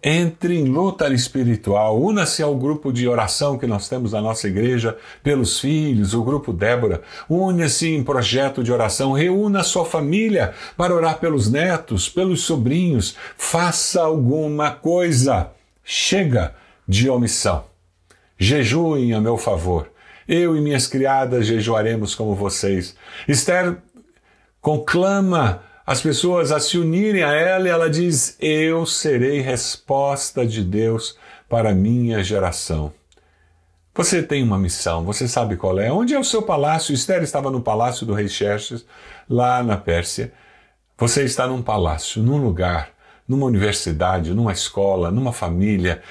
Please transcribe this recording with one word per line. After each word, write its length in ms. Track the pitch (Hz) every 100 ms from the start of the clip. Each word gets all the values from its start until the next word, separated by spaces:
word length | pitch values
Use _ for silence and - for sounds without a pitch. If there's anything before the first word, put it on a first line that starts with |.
Entre 560 | 151 160 170 165 175 175
em 60 |
luta 480 | 135 135 190 190 151
espiritual, 880 | 127 127 135 120 113 - 101 110 110
una-se 420 | 170 208 165 -
ao 140 | 151 139
grupo 340 | 135 151 143
de 160 | 120 123
oração 520 | 120 107 - 147 131
que 80 | 123
nós 200 | 104 -
temos 260 | 127 117
na 80 | 107
nossa 260 | 107 113 104
igreja 480 | 95 117 123 113 110 - -
pelos 380 | 143 143 113 -
filhos, 540 | 135 156 151 117 98
o 100 | 113
grupo 300 | 117 143 135
Débora. 480 | 90 101 123 113 90 - - -
Une-se 600 | 165 190 180 156 120 165
em 140 | 156
projeto 600 | 127 135 101 123 139 135
de 80 | 120
oração, 400 | 123 110 - 135
reúna 480 | 135 170 190 208 196
a 20 |
sua 220 | 175 180
família 680 | 165 165 143 185 226 190 104 - -
para 200 | - 175
orar 240 | 175 165 160
pelos 320 | 170 147 101
netos, 580 | 139 180 170 - 104 -
pelos 340 | - 190 170
sobrinhos. 680 | - 156 120 156 180 135 92 - - -
Faça 640 | - 165 175 - - 180
alguma 680 | 160 160 120 151 151 147 151
coisa. 800 | 147 160 175 175 139 131 107 85 - _ _
Chega 720 | - - - 190 175 120 80 - - _ -
de 220 | 95 131
omissão. 540 | 127 117 - 101 82 - _ _ _ _ _ _ _
Jejuem 720 | 95 147 120 143 170 147 123
a 80 | 110
meu 160 | 110 113
favor. 540 | - 95 87 87 - _ - - -
Eu 300 | 165 175 156
e 60 |
minhas 240 | 147 139 123
criadas 580 | 135 135 135 131 123
jejuaremos 680 | 107 113 107 113 107 113 104
como 200 | - 107
vocês. 640 | 98 101 - 98 95 90 - - - -
Esther 480 | 139 - 180 180 175 - - _ _ _ _ _ _
conclama 1000 | - 151 151 175 185 202 190 170 120 90 - - -
as 140 | 120
pessoas 520 | 156 143 180 180 165
a 80 | 151
se 180 | 147 175
unirem 460 | 165 170 214 202
a 80 | 151
ela 340 | 151 170 190 185
e 40 |
ela 200 | 170 165
diz: 460 | 151 175 147 - -
"Eu 480 | 156 156 160 165 165
serei 540 | - 156 127 127 143
resposta 1040 | 131 127 - - - 139 139 139 - - 120
de 160 | 110
Deus 560 | 92 104 113 113 - - - - _
para 220 | 117 110
a 40 |
minha 480 | 95 101 123 120 110
geração." 680 | 92 101 92 87 - 80 76 - _ _ _ _ _ _ _ _ _
Você 300 | - - 180
tem 180 | 160 143
uma 160 | 120 98
missão, 460 | 92 - - 82
você 240 | 85 101 123
sabe 300 | 131 110 95
qual 240 | 95 92
é. 100 | 110
Onde 240 | 165 240
é 40 | 285
o 40 |
seu 200 | - 226
palácio? 520 | 208 156 147 156 -
Esther 300 | 139 - 185
estava 260 | 151 147 135
no 100 | 131
palácio 460 | 117 107 120 120 117
do 80 |
rei 140 | 104 101
Xerxes, 560 | - 104 104 107 120 - - - - -
lá 360 | 117 123 123
na 120 | 120 101
Pérsia. 560 | 95 85 87 - 113 - - - _ _ _ _
Você 280 | 120 143
está 240 | 139 135 127
num 120 | 127
palácio, 640 | 120 107 85 78 - -
num 140 | 113 147
lugar, 520 | 127 85 90 85 73 _ _ - -
numa 200 | 131 135
universidade, 840 | 110 104 98 - 78 90 92 80
numa 200 | 98 117
escola, 580 | 90 - - 98 95 85
numa 220 | 104 131
família, 680 | 117 87 85 104 101 90 85 -